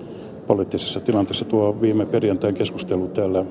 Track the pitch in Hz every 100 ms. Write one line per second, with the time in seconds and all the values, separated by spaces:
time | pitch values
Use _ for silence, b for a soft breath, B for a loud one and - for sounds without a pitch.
0 | B B B B - 104 92 87 - 98
1 | - 107 98 - - 110 104 104 113 107
2 | 95 117 107 92 104 95 107 - - 92
3 | 92 95 95 92 92